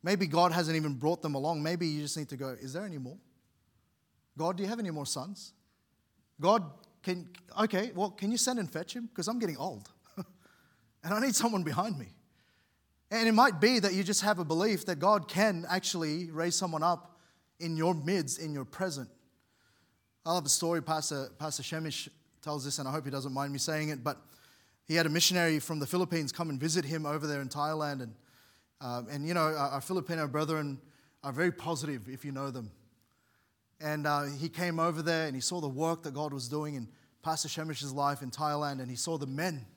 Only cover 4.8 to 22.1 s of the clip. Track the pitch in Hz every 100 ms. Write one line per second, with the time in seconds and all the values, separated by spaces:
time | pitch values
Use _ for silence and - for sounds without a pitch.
4.8 | 202 151 139 139 147 196 - _ _ _
5.8 | _ _ _ _ _ - 165 220 160 -
6.8 | - _ - 180 170 - - - 214 185
7.8 | 233 185 202 - 196 240 - 247 175 160
8.8 | 180 254 233 - 170 240 214 131 170 110
9.8 | 95 _ _ - - - _ _ _ _
10.8 | _ _ 160 208 262 214 233 208 156 131
11.8 | 214 156 98 - _ _ _ _ _ _
12.8 | _ _ _ 226 226 220 254 170 214 247
13.8 | 196 190 190 208 202 190 160 165 208 196
14.8 | - 160 180 214 156 185 214 175 170 185
15.8 | - 180 160 156 170 156 170 170 185 156
16.8 | 165 165 - - _ _ _ _ 170 160
17.8 | 165 165 147 196 139 - 160 143 131 -
18.8 | 185 139 120 _ _ _ _ _ _ _
19.8 | _ _ _ _ 165 175 139 - 170 170
20.8 | 156 160 151 143 135 - 151 143 131 160
21.8 | 160 - -